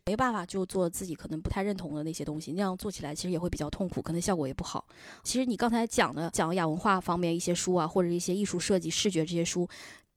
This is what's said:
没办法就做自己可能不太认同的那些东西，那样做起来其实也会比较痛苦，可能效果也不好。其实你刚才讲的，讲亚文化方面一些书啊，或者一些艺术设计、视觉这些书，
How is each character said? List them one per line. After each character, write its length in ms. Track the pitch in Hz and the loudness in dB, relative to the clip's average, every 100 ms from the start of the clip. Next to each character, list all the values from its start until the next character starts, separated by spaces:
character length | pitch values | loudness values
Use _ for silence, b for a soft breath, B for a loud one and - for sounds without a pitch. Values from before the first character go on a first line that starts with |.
没 100 | - | -2
办 180 | 214 254 | 0 0
法 120 | 214 | 0
就 200 | 175 190 185 | -2 -2 -2
做 220 | 190 175 | 0 0
自 180 | - 185 | -2 -8
己 80 | |
可 120 | 147 - | -8 -6
能 120 | 160 | -6
不 80 | - | -2
太 140 | 202 | -2
认 120 | 202 | 0
同 200 | 190 170 | -2 -4
的 100 | 151 | -4
那 80 | 156 | -4
些 100 | 160 | -4
东 140 | 151 151 | -4 -6
西， 140 | 147 | -4
那 80 | 175 | -2
样 160 | 196 180 | -2 -2
做 140 | 214 | -6
起 120 | - | -6
来 120 | 147 | -6
其 80 | 151 | -4
实 80 | 180 | -2
也 80 | 165 | 0
会 100 | 175 | 0
比 80 | - | -2
较 120 | 147 | -2
痛 180 | - 185 | -2 -2
苦， 140 | - | -2
可 100 | - | -2
能 80 | 165 | -2
效 160 | 208 175 | 0 0
果 100 | 135 | 0
也 60 | |
不 100 | - | -4
好。 240 | - - - B B B | -6 -6 -10 B B B
其 160 | - 247 | -2 0
实 60 | 254 | 0
你 100 | 202 | 2
刚 140 | 240 | 4
才 160 | 226 226 | 4 2
讲 280 | - 160 | 4 2
的， 160 | 147 165 | 2 -2
讲 240 | - 165 | 2 2
亚 140 | 185 160 | 4 2
文 80 | 160 | 2
化 240 | 220 190 | 4 4
方 180 | - 175 | 2 2
面 160 | 170 | 2
一 60 | 170 | 2
些 140 | 180 | 2
书 200 | 175 - | 0 2
啊， 140 | 180 160 | 2 4
或 140 | 196 | 2
者 60 | 175 | 4
一 100 | 175 | 2
些 180 | 180 190 | 0 0
艺 80 | |
术 160 | 202 180 | 0 0
设 180 | - 190 | 2 2
计、 120 | 160 | 2
视 200 | - 214 | 0 2
觉 140 | 170 | 2
这 80 | 156 | 2
些 100 | 170 | 0
书， 240 | 170 180 175 B B B _ | 0 0 -2 B B B _